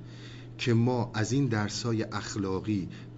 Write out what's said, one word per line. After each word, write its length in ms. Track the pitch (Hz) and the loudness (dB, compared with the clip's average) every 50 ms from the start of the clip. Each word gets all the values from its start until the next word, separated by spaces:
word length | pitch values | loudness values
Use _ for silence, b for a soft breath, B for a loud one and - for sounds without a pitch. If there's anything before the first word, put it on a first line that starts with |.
| B B B B B B B B B B B | B B B B B B B B B B B
که 160 | - - 123 117 | -2 2 4 6
ما 380 | 113 117 127 127 120 110 113 - | 6 6 6 4 2 2 0 0
از 180 | 107 107 101 | 0 0 2
این 140 | 120 139 143 | 2 2 4
درسای 580 | 123 110 107 104 101 - - - 120 113 110 107 | 4 2 2 2 0 -2 -2 -2 0 0 0 0
اخلاقی 840 | - - 104 98 - - 107 98 95 95 92 82 107 107 98 85 82 B B B B B | -2 -4 -6 -6 -4 -2 -2 0 0 0 0 0 0 0 0 0 -4 B B B B B